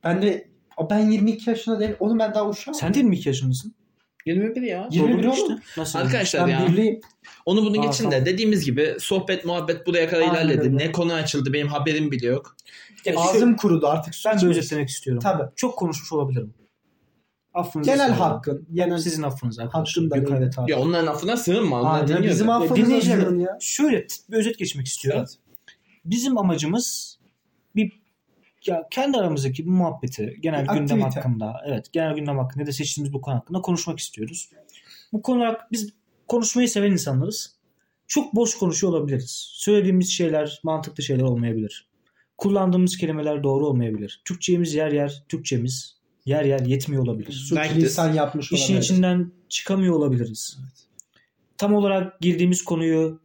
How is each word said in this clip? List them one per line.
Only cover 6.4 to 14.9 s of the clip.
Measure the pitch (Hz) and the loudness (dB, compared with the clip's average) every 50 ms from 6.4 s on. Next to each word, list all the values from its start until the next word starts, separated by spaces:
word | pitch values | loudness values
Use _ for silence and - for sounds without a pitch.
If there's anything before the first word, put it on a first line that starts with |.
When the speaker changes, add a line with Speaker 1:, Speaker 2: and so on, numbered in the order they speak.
| 175 175 | 2 2
Speaker 1:
Ben | |
Speaker 3:
ya. | 175 165 185 175 | 2 2 2 4
Speaker 1:
birliyim. | 170 196 220 220 208 - - - _ _ _ - - - _ | 4 4 4 2 2 -2 -8 -20 _ _ _ -20 -20 -8 _
Speaker 3:
Onu | 170 190 214 220 | 0 2 2 4
bunu | 208 202 214 | 2 2 2
Speaker 2:
Aa, | - | 2
Speaker 3:
geçin | 147 139 - - | 0 0 0 0
de | - | 2
Speaker 2:
tamam. | 143 131 131 | 2 2 2
Speaker 3:
dediğimiz | 170 185 190 226 214 214 190 151 | 2 0 2 2 2 2 2 2
gibi | 139 120 131 151 156 - - | 0 2 2 2 0 0 -4
sohbet | - - 196 190 185 - 190 180 - | -4 -2 -2 -2 0 -2 -4 -4 -2
muhabbet | 170 175 175 160 156 170 170 - 180 | -4 -4 -4 -2 -2 -4 -2 0 0
buraya | 170 170 165 160 | 2 2 2 2
kadar | 180 165 | 2 2
Speaker 1:
Aynen | 160 165 170 | 4 4 4
Speaker 3:
ilerledi. | 160 165 151 143 120 | 4 4 4 4 4
Speaker 1:
öyle. | - 139 135 139 | 4 4 2 2
Speaker 3:
Ne | 151 165 | 2 0
konu | 160 170 170 170 170 | 0 0 0 0 0
açıldı | 160 156 156 - 147 127 131 135 | -2 -2 -2 -2 -2 -2 0 0
benim | 147 147 147 | -2 -2 -2
haberim | 147 147 139 160 151 151 156 147 | -2 -2 -2 0 0 0 0 -2
bile | 139 123 117 120 | -2 -2 0 0
yok. | 123 143 - - _ _ - - - - - - - - - | -2 -2 -4 -10 _ _ -20 -20 -20 -20 -20 -20 -20 -8 -4
Speaker 2:
Ya | 180 165 165 | -2 0 2
Speaker 1:
Ağzım | 170 180 190 220 240 240 | 2 4 4 4 6 4
Speaker 2:
şu | 226 208 | 4 4
Speaker 1:
kurudu | - 208 170 156 151 143 | 4 2 2 4 4 2
artık, | 147 156 156 - - | 0 0 -4 -8 -12
su | - - 220 | -6 -2 0
Speaker 2:
Ben | 220 | 2
bir | 202 | 4
Speaker 1:
içmek | 180 180 170 170 | 4 4 4 2
Speaker 2:
özetlemek | 147 - 156 151 143 | 0 -2 -4 -4 -4
istiyorum. | 131 | -4